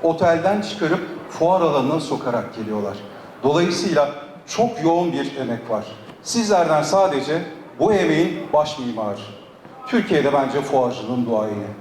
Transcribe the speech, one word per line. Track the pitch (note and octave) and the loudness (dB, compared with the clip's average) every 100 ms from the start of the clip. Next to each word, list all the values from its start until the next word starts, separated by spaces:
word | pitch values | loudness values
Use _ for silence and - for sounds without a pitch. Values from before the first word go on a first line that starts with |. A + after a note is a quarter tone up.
otelden | E3 E3 F3+ E3 F3+ G#3 | 2 2 4 4 2 0
çıkarıp | - - D#3+ E3+ - - - | -2 -2 0 0 -2 -10 -12
fuar | - E3 F#3 | 0 2 4
alanına | E3+ C#3+ B2+ D#3 | 4 2 0 -2
sokarak | - C3+ B2+ A#2+ G2+ - | -2 -4 -2 -4 -4 -8
geliyorlar. | G#2+ G#2+ G2+ F#2+ - - - - | -6 -4 -4 -8 -14 -16 -18 -2
Dolayısıyla | C3+ D3+ F3+ - G3 D3 C#3+ - - - - | 2 2 2 0 0 2 2 0 -14 -18 -10
çok | - A#3 - | 0 0 2
yoğun | D#3+ E3+ F3 | 2 2 2
bir | C3+ C3+ C3+ | -2 -4 -4
emek | B2 A#2 - | -4 -6 -4
var. | G#2+ G#2 - - - | -6 -6 -14 -18 -16
Sizlerden | - A#3 G#3+ G3 D#3+ D#3 | -4 -2 2 4 4 2
sadece | D3+ F#3+ F#3+ C#3+ C#3 D#3+ F3 - - - | 4 4 4 2 0 -2 -4 -12 -18 0
bu | F#3 | 2
emeğin | G3+ E3+ D#3 F3+ - - | 4 4 2 2 0 0
baş | D3+ D3 - | 2 2 -2
mimarı, | A#2+ A2 G#2+ G2+ - - - - - - - | -6 -4 -4 -6 -10 -16 -20 -20 -20 -18 -2
Türkiye'de | A#3+ G3 D#3+ C#3 | 0 2 2 4
bence | C#3+ C3+ C#3 | 2 2 -2
fuarcılığın | C3+ C#3 B2 G#2+ G#2+ B2 A#2 | 0 2 2 -2 -4 -2 0
duayeni | A2 G#2+ G#2 G2+ G#2 | 0 0 -4 -8 -12